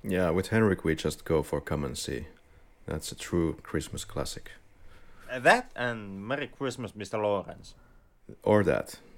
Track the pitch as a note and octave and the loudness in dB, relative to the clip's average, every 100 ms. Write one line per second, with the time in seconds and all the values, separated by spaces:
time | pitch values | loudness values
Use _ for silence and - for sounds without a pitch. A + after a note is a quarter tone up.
0 | - F2+ F2 F2 F#2+ A2+ A2 F2+ E2 D#2 | 0 2 4 2 2 4 4 4 2 2
1 | D#2 - - D#2+ D2 D2 - D2 C#2 C2 | 0 -4 0 2 2 -4 -2 -2 -2 -4
2 | - B1+ - - - - - _ - D#2 | -6 -6 -8 -16 -20 -20 -20 _ -8 -6
3 | - - - F2 D#2+ - - - - - | -6 -10 -2 0 2 -2 -6 -6 -4 -10
4 | - - C#2 - - - - - - - | -8 -6 -6 -8 -14 -18 -20 -20 -20 -20
5 | - - - B2+ C#3 A#3+ B3 - A#2+ A2+ | -20 -20 -10 2 6 6 2 -4 -4 -4
6 | G#2 G2 G#2 C#3+ C#3+ - C3+ A#2 G#2+ G#2+ | -8 -10 -4 -4 -4 -4 -4 -4 -10 -8
7 | G2+ A2 G#2 G2+ D#2+ D2+ - - - - | -6 0 2 0 -2 -14 -18 -20 -20 -20
8 | _ _ - - - G#2 F2+ B1+ - - | _ _ -20 -4 4 6 6 2 -2 -12
9 | - | -18